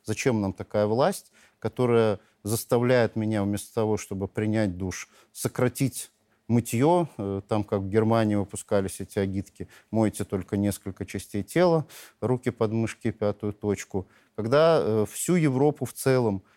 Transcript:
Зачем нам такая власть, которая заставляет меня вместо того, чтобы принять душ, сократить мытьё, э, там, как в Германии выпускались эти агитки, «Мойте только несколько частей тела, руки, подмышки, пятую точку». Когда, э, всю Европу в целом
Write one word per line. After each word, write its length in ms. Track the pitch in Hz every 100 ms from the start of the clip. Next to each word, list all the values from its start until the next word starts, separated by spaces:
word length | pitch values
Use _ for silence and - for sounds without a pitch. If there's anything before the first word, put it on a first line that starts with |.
Зачем 360 | - 107 139 113
нам 120 | 98
такая 340 | - 98 107 104
власть, 460 | 113 156 196 - _ _ _
которая 640 | 113 - 127 117 110 98 _ _
заставляет 720 | 101 113 - 123 123 127 110 113
меня 260 | 110 107
вместо 320 | 98 101 -
того, 220 | - 110 104
чтобы 320 | - 98 95
принять 480 | - 107 107 104 87
душ, 320 | 92 - - _ _
сократить 760 | - 117 - 123 - 135 - - _ _ _ -
мытьё, 600 | 117 117 117 143 180 170 -
э, 240 | 98 98 -
там, 160 | 107
как 160 | 101 104
в 80 | 98
Германии 460 | 107 110 113 110 104
выпускались 640 | 95 - - 104 95 -
эти 180 | 95 -
агитки, 480 | 98 95 95 _ 90 - _
«Мойте 340 | 110 107 -
только 320 | 101 98 87 101
несколько 500 | 101 101 - 92 95
частей 360 | 101 - 104
тела, 440 | 98 165 180 160 - - - _
руки, 300 | 110 123 -
подмышки, 600 | 117 113 113 113 - 117
пятую 420 | 101 104 107 104
точку». 520 | 101 107 98 - 98 90 _ _ -
Когда, 420 | 107 143 160 160
э, 260 | 90 110 104
всю 260 | - - 180
Европу 500 | 156 127 147 147 123
в 60 |
целом 480 | - - 127 117 95 -